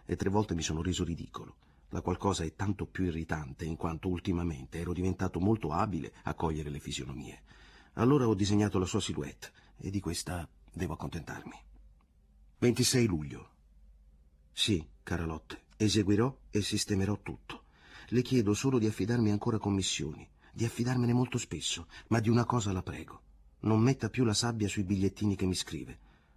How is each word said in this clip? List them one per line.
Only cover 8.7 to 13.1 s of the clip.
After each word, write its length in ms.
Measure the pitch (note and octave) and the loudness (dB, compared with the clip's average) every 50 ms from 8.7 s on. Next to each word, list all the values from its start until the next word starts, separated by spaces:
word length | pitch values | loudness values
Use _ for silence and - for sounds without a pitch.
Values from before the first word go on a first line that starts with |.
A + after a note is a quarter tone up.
| G2 G2 | 2 2
la 80 | F#2 | 0
sua 140 | F2+ - G#2 | 0 0 -2
silhouette 500 | - - E2+ D2+ C#2+ D2 - - - - _ _ - - - - | -2 -2 -4 -6 -6 -8 -8 -14 -18 -18 _ _ -20 -20 -18 -12
e 120 | - E2+ | -8 -6
di 100 | G2+ G2+ | -6 -4
questa 480 | - D#2+ E2+ - - - F2+ F2 D#2+ - _ - - - | -4 -4 -4 -6 -4 -6 -6 -6 -6 -10 _ -20 -20 -12
devo 220 | - E2+ F#2 D#2 D#2 | -8 -4 -4 -4 -4
accontentarmi. 640 | - - C#2+ - E2+ C#2+ - C#2 - - - - - - - - - - - - _ _ _ _ _ _ _ _ _ - - _ - | -4 -6 -6 -8 -8 -8 -8 -10 -12 -12 -14 -16 -18 -20 -20 -20 -20 -20 -20 -20 _ _ _ _ _ _ _ _ _ -20 -20 _ 2
Ventisei 480 | B2 B2 A#2 - B2 - - B2+ A#2 | 2 4 4 4 4 4 4 4 4
luglio. 420 | A2 | 4